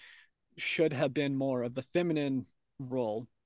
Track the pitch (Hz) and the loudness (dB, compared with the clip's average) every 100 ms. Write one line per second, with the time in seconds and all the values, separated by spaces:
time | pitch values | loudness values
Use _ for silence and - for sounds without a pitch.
0 | - - - _ _ - - - 160 139 | -16 -20 -20 _ _ -10 -4 2 2 4
1 | 147 143 143 135 135 127 120 127 - 175 | 0 2 0 2 0 0 -2 -4 -2 0
2 | 175 156 143 135 107 _ _ - 127 131 | 2 2 0 -2 -4 _ _ -14 -4 -2
3 | 113 107 123 _ | 0 -2 -6 _